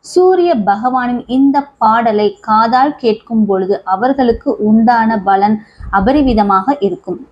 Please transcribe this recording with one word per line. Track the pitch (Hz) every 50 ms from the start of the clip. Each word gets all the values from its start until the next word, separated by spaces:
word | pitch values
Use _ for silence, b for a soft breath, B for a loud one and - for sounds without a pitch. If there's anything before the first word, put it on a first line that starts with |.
| _
சூரிய | - - 359 370 370 370 359 349 349 320 226 196 202
பகவானின் | 202 208 233 254 254 254 247 247 247 240 - - 247
இந்த | 262 277 277 269 285 277 - _ _
பாடலை | 233 220 220 233 233 233 208 208 208 202 202 _ -
காதால் | - 214 220 226 226 254 254 269 302 294 - -
கேட்கும் | 226 214 220 _ - 233 220 214
பொழுது | 196 196 190 190 185 202 180 - 180 190
அவர்களுக்கு | 190 233 254 277 277 254 233 233 - - 285 233 - 208 214
உண்டான | 214 226 226 240 240 226 226 220 226 214 185 196
பலன் | 196 190 202 214 220 214 B B B B B B - 196
அபரிவிதமாக | 190 233 277 302 277 262 226 220 202 202 190 190 190 262 285 -
இருக்கும். | 196 196 175 - _ - 180 233 269 _